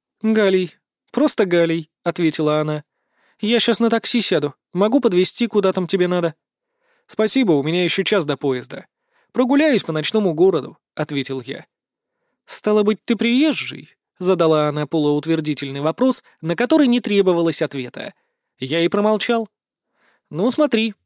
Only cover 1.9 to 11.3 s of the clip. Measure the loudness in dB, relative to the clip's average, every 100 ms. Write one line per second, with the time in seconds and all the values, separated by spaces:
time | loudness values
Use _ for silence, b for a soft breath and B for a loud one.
1.9 | _ -6 0 -2 0 0 0 -2 -6 -10
2.9 | _ _ _ _ -8 -2 0 2 2 2
3.9 | 0 0 -2 0 0 -2 -8 _ -2 2
4.9 | 2 2 2 0 -2 -2 0 0 -2 -2
5.9 | 0 0 0 -2 -6 _ _ _ _ _
6.9 | _ -12 -4 0 2 2 2 2 -2 -2
7.9 | -2 0 0 0 -4 -2 -4 -8 -16 -18
8.9 | _ _ _ _ -2 2 4 4 2 0
9.9 | -4 -2 0 0 2 2 2 -6 -16 _
10.9 | -8 -6 -6 -6